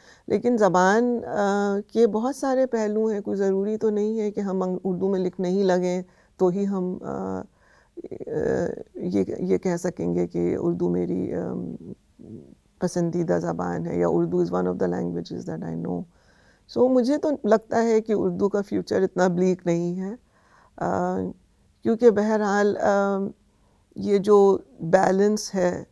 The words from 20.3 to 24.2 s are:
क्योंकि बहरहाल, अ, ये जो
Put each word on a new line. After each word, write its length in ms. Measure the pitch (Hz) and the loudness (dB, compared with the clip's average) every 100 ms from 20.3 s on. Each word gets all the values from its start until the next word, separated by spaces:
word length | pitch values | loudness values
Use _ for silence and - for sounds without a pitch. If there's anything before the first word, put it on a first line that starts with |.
| _ _ _ _ - 175 190 180 190 185 - _ _ _ _ | _ _ _ _ -8 -4 -2 -2 -4 -6 -10 _ _ _ _
क्योंकि 280 | 220 226 240 | -2 6 6
बहरहाल, 640 | 208 214 220 208 202 208 | 6 2 0 2 2 2
अ, 560 | - - 202 196 196 196 - _ _ _ _ _ - | 2 2 2 2 0 -4 -10 _ _ _ _ _ -8
ये 200 | 196 | 0
जो 460 | 202 | 0